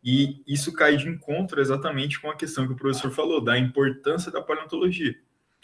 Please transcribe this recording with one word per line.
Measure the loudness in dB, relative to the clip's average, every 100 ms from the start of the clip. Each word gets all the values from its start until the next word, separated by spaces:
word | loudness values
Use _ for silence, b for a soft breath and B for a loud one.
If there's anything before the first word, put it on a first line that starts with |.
E | 2 4 4 -2 -4
isso | -4 -2
cai | 2 4 4
de | 0
encontro | -6 -4 -4 0 0
exatamente | 2 0 -2 -4 -4 -6
com | -8
a | -6
questão | -6 -2 -4
que |
o | -2
professor | -2 0 -2
falou, | -2 0 2
da | 2 2
importância | 2 2 2 0 -2 -2 -2
da | -6
paleontologia. | -4 -6 -4 0 0 0 -4 -4 _ _ _ b